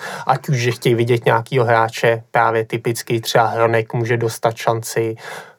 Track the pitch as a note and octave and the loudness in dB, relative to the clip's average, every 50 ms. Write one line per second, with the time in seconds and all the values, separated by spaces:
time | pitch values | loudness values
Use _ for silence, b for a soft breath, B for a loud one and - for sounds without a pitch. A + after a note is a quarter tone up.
0 | B B B B B - B2+ C3 - - D3 B2 A#2+ B2 A#2 - - C3+ A#2+ A2+ | B B B B B -2 -2 -2 0 -2 -2 0 0 -2 -2 0 0 2 2 2
1 | A#2 A#2 B2 A#2 A#2 C3 A#2+ A#2 A#2 - C#3 C3 A#2 A#2 A#2 A2+ A2+ A2+ - - | 4 2 2 2 2 2 0 0 0 0 0 0 2 4 4 2 2 0 -2 0
2 | - A#2+ A#2 A2+ A#2 _ - B2+ A2+ A2+ A2+ A2+ A2+ - - A#2 - B2 A#2 - | 2 2 2 0 -2 _ 0 2 2 2 2 0 -2 -2 -6 -4 -2 -4 -4 -4
3 | - - A#2+ A2+ A2+ - - B2 A#2 G#2 G#2 A2+ A#2 A2+ A#2 A2+ A2+ - - B2+ | -4 -4 -4 -4 -2 0 2 2 2 2 2 2 2 2 2 0 0 -2 -2 -4
4 | A#2 A2+ B2 A#2 A#2 A2+ A2+ - - A#2+ G#2+ - - C3 A2+ A2+ A2+ - - A#2 | 0 0 0 0 0 -2 -2 -2 -2 -2 -2 0 -2 -2 -2 -2 -4 -4 -2 -2
5 | A2+ A2+ A2+ A2+ B B B B B B B | -2 -2 -4 -6 B B B B B B B